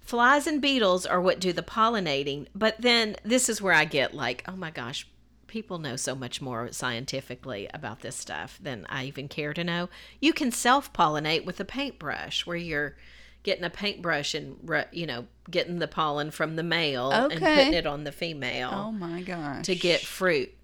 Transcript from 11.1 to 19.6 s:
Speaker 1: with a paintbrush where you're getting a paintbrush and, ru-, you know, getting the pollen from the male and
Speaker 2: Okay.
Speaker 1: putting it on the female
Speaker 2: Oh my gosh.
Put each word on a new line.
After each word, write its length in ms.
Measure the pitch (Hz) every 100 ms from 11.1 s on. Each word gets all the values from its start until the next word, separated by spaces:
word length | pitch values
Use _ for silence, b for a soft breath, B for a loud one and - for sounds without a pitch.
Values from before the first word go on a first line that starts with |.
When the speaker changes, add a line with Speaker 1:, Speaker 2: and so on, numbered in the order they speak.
| 151 156 160
Speaker 1:
with 140 | 185 -
a 40 |
paintbrush 800 | 190 254 277 - 147 - - -
where 120 | - 170
you're 400 | 170 147 147 - B B B B
getting 200 | - 190
a 60 | 175
paintbrush 640 | - 202 - 170 151 143
and, 240 | 156 143 -
ru-, 200 | 156 151 -
you 140 | 165
know, 220 | 165 120 123 - -
getting 300 | 170 156 175
the 80 | 156
pollen 440 | - 156 147 151
from 240 | - 160 160
the 60 |
male 460 | 165 165 156 131 131
and 200 | 208 277
Speaker 2:
Okay. 220 | 165 320
Speaker 1:
putting 180 | 302 269
it 120 | 175 156
on 160 | 147
the 80 | 147
female 600 | - 170 151 127 123 127
Speaker 2:
Oh 180 | 196 214
my 300 | 214 170 170
gosh. 420 | 180 175 147 127